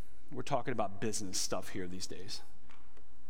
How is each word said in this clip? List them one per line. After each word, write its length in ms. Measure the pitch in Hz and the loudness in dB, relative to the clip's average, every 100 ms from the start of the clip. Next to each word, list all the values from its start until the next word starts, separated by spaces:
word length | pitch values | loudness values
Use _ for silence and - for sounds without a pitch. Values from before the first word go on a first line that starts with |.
| - - - | 0 0 0
We're 80 | 127 | 0
talking 320 | 120 135 117 | 0 0 2
about 260 | 113 101 98 | 2 2 0
business 380 | 117 104 98 90 | 0 2 0 0
stuff 320 | - 95 - | 2 0 0
here 180 | 104 90 | 0 0
these 200 | 90 - | 0 -2
days. 340 | 80 98 - - - - - - - - - - | -2 -2 0 0 0 -2 -2 -2 -2 -2 -2 -2